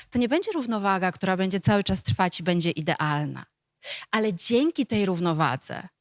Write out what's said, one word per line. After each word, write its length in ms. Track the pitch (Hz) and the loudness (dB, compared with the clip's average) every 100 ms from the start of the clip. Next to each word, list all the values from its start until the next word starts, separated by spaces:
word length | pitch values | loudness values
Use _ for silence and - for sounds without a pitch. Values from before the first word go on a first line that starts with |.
| - | -4
to 100 | 240 | 0
nie 100 | 240 | 2
będzie 220 | 302 415 | 2 0
równowaga, 600 | 349 240 220 196 190 185 | -2 -2 0 0 2 0
która 260 | - 190 185 | -2 -2 0
będzie 220 | 190 190 | 0 0
cały 240 | - 208 | 2 2
czas 200 | 196 190 | 2 0
trwać 360 | - - 185 - | 0 2 2 0
i 40 | |
będzie 280 | 170 175 165 | 0 2 2
idealna. 760 | - 156 - 151 147 143 131 - _ _ _ - - - | -2 -2 0 0 0 -2 -6 -14 _ _ _ -12 -12 -4
Ale 220 | 220 214 | -2 0
dzięki 520 | 175 - 233 311 311 247 | 0 0 2 2 0 -2
tej 200 | 214 196 | 0 0
równowadze 840 | 175 175 156 151 131 - - 180 _ | 0 0 2 0 0 -4 -6 -12 _